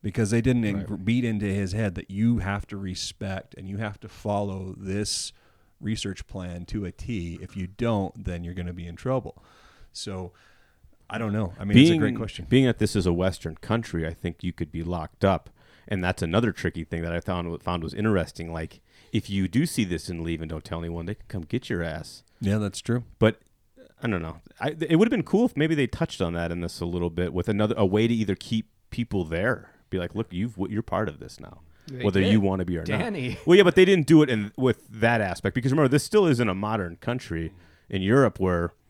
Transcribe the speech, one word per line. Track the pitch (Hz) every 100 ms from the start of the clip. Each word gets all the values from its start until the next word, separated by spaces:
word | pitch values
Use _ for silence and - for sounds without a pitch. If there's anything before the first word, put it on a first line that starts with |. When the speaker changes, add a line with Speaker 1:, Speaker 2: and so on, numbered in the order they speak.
Speaker 1:
because | 110 107 107
they | 117
didn't | 117 123
Speaker 2:
Right. | 110 101 98
Speaker 1:
in-, | 101
beat | 95 120
into | 120 107 104
his | 98 98
head | 101 107 87
that | -
you | 98 117 120
have | 98 101 -
to | 101
respect | 95 90 - - 98 95 - -
and | 95
you | 104
have | 107 101
to | 104
follow | - 107 104 101 95 95 92
this | 98 98 104 - - - _ _ _ _
research | - 110 101 92 -
plan | 98 90 87 87
to | 107
a | 92
T. | - - 113 85 82
If | 92 98
you | 90
don't, | - 117 107 95 -
then | - 87
you're | 85
gonna | 90 87
be | 87 87
in |
trouble. | 85 127 131 104 - _ _ - _ -
So, | - - 95 90 _ _ _ _ _ _ _ _
I | 107
don't | 110
know. | 104 98 -
I |
mean, | 101
Speaker 2:
Being, | 107 156
Speaker 1:
it's | 165
a |
great | 139 117
question. | 110 - -
Speaker 2:
being | 131 131
that | 113
this | 107
is | 104
a | 90
Western | 85 92 90 82 78
country, | - 113 117 85 80
I |
think | 82 87 82
you | 90
could | - 80
be | 82
locked | 82 87 78 _
up. | 98 87 - _ _ - -
And | 98
that's | 87 92
another | 85 90 117
tricky | 87 90 85
thing | 80 82
that | 85
I | 85
found, | - 90 87 82
found | - 87
was | 80
interesting. | - 110 98 82 - 82
Like, | 82 80 - _ _ -
if | 113 -
you | 98 92
do | 123 165
see | -
this | 98 85 -
and | 85
leave | 82 82
and | 80
don't | 80
tell | - 82
anyone, | 85 85 85
they | 107
can | -
come | 98
get | 80 117 -
your | 95
ass. | 82 78 80 - _ _
Speaker 1:
Yeah, | 98 104
that's | 104 -
true. | - 120 120 -
Speaker 2:
But | 113 - _ _ _ _ - _
I | 120
don't | 95
know. | 80 78 - -
I, | 147 156
it | 156 165
would | 226
have |
been | 240
cool | 151 190 240
if | -
maybe | 156
they | 156 123
touched | - 165 -
on | 87
that | 85 85
in | 85
this | 85 -
a | 85
little | 87 87
bit | 82 76
with | 85 90
another, | 104 107 113
a | 101
way | 101 113
to |
either | 117 104 95
keep | - 110 - _ _
people | - 117 101
there. | 82 82 110 127 - _ _
Be | 92
like, | 87
"Look, | 104 110
you've, | 87 117 110 95
you're | 104
part | - 92 107
of | 73
this | 60 -
now, | - - - - -
Speaker 3:
They | 131
Speaker 2:
whether | 107 95
Speaker 3:
did. | 95
Speaker 2:
you | 107
wanna | 98 95
be | 90 87
or |
Speaker 3:
Danny. | 82 107 247 196 127
Speaker 2:
not." | 139 -
Well, | 185
yeah, |
but | 185
they | 185
didn't | 185 190 139
do | 165
it | 147
in, | 113 104 -
with | 127 113 -
that | 113 113 117
aspect | 98 87 101 123
because | 123
remember, | 139 139
this | 127
still | - 214 185
isn't | 120 117
a |
modern | 92 107 110 87 85
country | - 123 - 82 82 - - _ _
in | 95
Europe | 95 127 123 -
where | 95 87 85 _ _